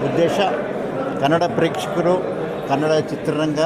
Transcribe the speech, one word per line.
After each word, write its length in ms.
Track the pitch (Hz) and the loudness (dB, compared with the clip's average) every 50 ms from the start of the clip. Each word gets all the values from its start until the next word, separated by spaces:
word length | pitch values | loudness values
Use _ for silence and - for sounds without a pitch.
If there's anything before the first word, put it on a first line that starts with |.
| 139 | -2
ಉದ್ದೇಶ. 320 | 135 131 165 170 165 - 196 196 - - - - - - - - - - - - - - - | 0 2 2 2 2 4 2 0 0 0 -2 -4 -4 -6 -6 -6 -4 -4 -4 -4 -4 -2 0
ಕನ್ನಡ 200 | 135 139 160 170 175 170 - - | 2 2 4 4 2 2 2 2
ಪ್ರೇಕ್ಷಕರು, 560 | 170 160 - - - - - 170 165 175 180 185 - - - - - - - - - - | 0 0 0 -2 -4 -2 -2 0 2 2 2 2 0 -2 -4 -4 -4 -4 -4 -6 -2 -2
ಕನ್ನಡ 220 | 135 135 151 156 156 156 143 - | 0 0 2 2 2 2 2 -2
ಚಿತ್ರರಂಗ 500 | 151 - - 170 143 147 156 156 147 147 160 | -6 -4 -2 -2 0 0 0 0 0 0 0